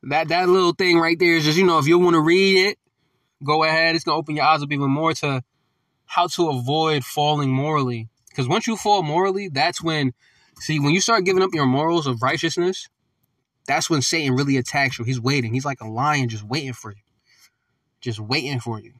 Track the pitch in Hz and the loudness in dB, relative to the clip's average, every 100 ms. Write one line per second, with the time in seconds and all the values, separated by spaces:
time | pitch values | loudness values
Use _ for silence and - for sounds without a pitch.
0 | 131 147 156 170 180 190 180 165 185 170 | -2 -2 0 0 2 4 2 2 2 4
1 | 165 170 175 165 151 156 190 160 143 175 | 2 2 2 2 2 4 4 4 4 4
2 | 180 170 156 180 196 190 190 208 _ _ | 6 4 4 4 4 4 2 -2 _ _
3 | _ _ _ _ 139 156 160 160 165 165 | _ _ _ _ -2 0 2 2 2 0
4 | 170 156 156 151 143 156 143 143 139 139 | 0 -2 -2 0 2 2 0 -2 0 0
5 | 160 156 147 135 - _ _ _ _ _ | 0 -2 -2 -4 -6 _ _ _ _ _
6 | _ - 175 - 165 135 123 156 160 151 | _ -2 -2 0 0 0 -2 0 2 0
7 | 131 - 147 151 139 131 147 151 131 120 | -2 -2 0 0 0 0 0 0 -2 -4
8 | 113 _ _ - 127 190 220 220 214 208 | -10 _ _ -6 -2 0 -2 -4 0 0
9 | 156 156 196 190 196 139 156 - 165 156 | 0 0 0 -2 -6 -2 -2 -2 -4 -2
10 | 131 - _ _ _ _ - 156 143 180 | -2 -4 _ _ _ _ -4 0 2 2
11 | 196 226 185 190 190 170 135 131 156 170 | 2 0 2 0 0 0 2 2 2 0
12 | 139 120 127 151 165 165 175 190 - _ | -2 -2 -2 -2 -2 -2 -2 -2 -12 _
13 | _ _ _ _ _ _ - 147 156 160 | _ _ _ _ _ _ -4 -2 0 0
14 | 123 165 143 127 143 135 127 143 139 - | 0 -2 0 0 2 0 0 -2 -2 -2
15 | 117 127 117 139 113 123 139 135 110 110 | -4 -2 -2 -2 -2 -4 -6 -10 -10 -4
16 | 147 147 123 113 104 139 135 120 110 104 | -2 0 -2 -6 -6 -6 -6 -12 -16 -20
17 | _ _ _ _ _ _ _ _ _ _ | _ _ _ _ _ _ _ _ _ _
18 | 123 110 107 139 139 135 120 110 110 _ | -10 -8 -6 -6 -4 -6 -6 -10 -12 _